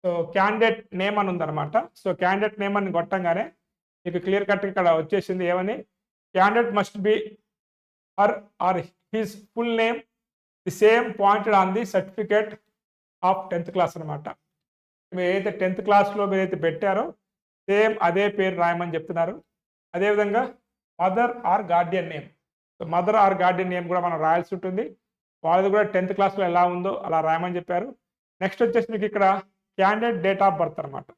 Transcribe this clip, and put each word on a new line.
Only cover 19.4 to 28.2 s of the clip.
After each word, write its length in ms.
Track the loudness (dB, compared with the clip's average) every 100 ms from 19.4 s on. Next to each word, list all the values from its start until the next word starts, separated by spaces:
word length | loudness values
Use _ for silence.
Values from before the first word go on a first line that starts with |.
| _ _ _ _ _ -2
అదేవిధంగా 460 | 0 2 2 0 -2 -8 _ _ _ -2
mother 260 | 0 2 0 -2 -2
or 100 | -2 2
guardian 340 | 0 2 -2 -4
name. 140 | -10 -14 _ _ _ _ _
So 40 | -4
mother 200 | -2 2 4
or 100 | 4 4
guardian 260 | 2 2 -2
name 120 | -4 -2
కూడా 100 | -2 -2
మనం 120 | -2
రాయాల్సి 280 | 2 0 0 -8
ఉంటుంది. 280 | -6 -6 -6 -12 _ _ _ _
వాళ్ళది 240 | 0 2 4
కూడా 100 | 2 2
టెన్త్ 180 | 0 -2 0
క్లాస్‌లో 260 | 0 0 0
ఎలా 120 | 2 2
ఉందో 180 | 0 -4 -6 -2
అలా 120 | 0 0
రాయమని 280 | 0 -2 -6
చెప్పారు. 300 | -4 -4 -4 -14 _ _